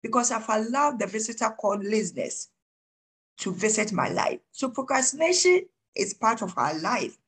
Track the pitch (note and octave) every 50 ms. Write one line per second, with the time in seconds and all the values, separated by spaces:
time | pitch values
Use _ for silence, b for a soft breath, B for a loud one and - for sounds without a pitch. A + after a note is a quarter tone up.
0 | - A3+ A3 B3 A#3+ - A#3+ A3+ A3 - A3 G#3+ A3 A#3 B3 C#4 D4 D4 C4+ G#3+
1 | G3+ F#3+ F#3+ A3 A3 A#3 A3+ - A#3 A3 A3+ - - G3+ G3+ G#3 G3 G3+ G#3+ A3
2 | G3 F3 - - D#2+ - - - - _ _ _ _ _ _ _ _ _ _ _
3 | _ _ _ _ _ _ _ - - G3 F3 - - G#3+ G#3+ G#3+ G#3 G#3+ G3+ D#3+
4 | C3 - - - - - - - _ _ _ - C4+ C4 - - C4 - C#4 C4
5 | C4 - - C#4+ D#4+ E4+ F#4 F4+ - F4+ F4+ F#4 F#4+ - _ _ _ _ _ -
6 | - - - _ - A3 A#3 A#3 A3 F#3 - - A#2+ D3 D#3+ D#3+ D#3+ G3 B3 G#3+
7 | C3 - - _ _